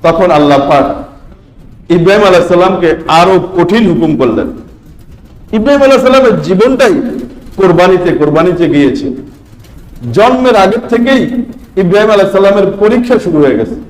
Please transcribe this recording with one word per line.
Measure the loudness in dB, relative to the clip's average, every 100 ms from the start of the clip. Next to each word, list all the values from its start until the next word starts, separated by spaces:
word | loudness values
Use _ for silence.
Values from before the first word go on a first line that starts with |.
তখন | -2 0 0
আল্লাহ | 2 2 2
পাক | 2 0 0 -6 -12 -20 -20 -20 -20 -20 -20 -20 -2
ইব্রাহিম | 0 2 2
আলাইহিস | 2 2 2
সালামকে | 0 0 0 -2 -2 0
আরো | 2 2 2 -2 -2
কঠিন | 0 0 0
হুকুম | 0 -2 0
করলেন। | -2 -2 -6 -10 -20 -20 -20 -20 -20 -20 -20 -20 -6
ইব্রাহিম | -2 0 2
আলাইহিস | 4 4 4
সালামের | 4 2 0
জীবনটাই | -2 0 2 2 0 0 -4 -8 -12 -18 -18 -2
কোরবানিতে, | 0 2 2 2 0
কোরবানিতে | -2 0 0 0 0 0
গিয়েছে। | 0 0 -2 -8 -10 -16 -20 -20 -20 -20 -20 -20 -14 -4
জন্মের | 0 2 2 0 2
আগের | 0 -2 -4
থেকেই | -2 0 0 -2 -6 -8 -12 -10 -4
ইব্রাহিম | 0 2 2
আলাইহিস | 2 0
সালামের | 2 2 2 -2 0
পরীক্ষা | 0 0 0 -2
শুরু | 0 0
হয়ে | 0 0
গেছে। | -4 -8 -16